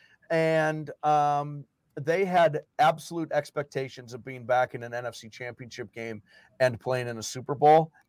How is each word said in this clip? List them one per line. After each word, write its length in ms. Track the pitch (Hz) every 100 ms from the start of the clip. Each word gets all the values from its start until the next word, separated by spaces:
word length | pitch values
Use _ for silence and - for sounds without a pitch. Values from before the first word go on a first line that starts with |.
| _ _ -
And, 600 | 165 160 160 156 156 147 -
um, 640 | 151 151 147 143 147 147 - _ _ -
they 240 | 143 175
had 380 | 190 180 160 143 - -
absolute 500 | 156 160 - 165 156
expectations 840 | 147 - 151 139 135 135 - 120
of 100 | 123
being 200 | 131 131
back 300 | 117 123 123
in 80 | 123
an 100 | 120
N 140 | 120 120
F 80 |
C 140 | - 110
championship 640 | - 123 117 123 - 110
game 300 | 117 113 104 - - _ -
and 220 | 127 113
playing 260 | 127 127 120
in 120 | 113
a 40 |
Super 320 | 104 127 117
Bowl. 380 | 127 147 160 160 _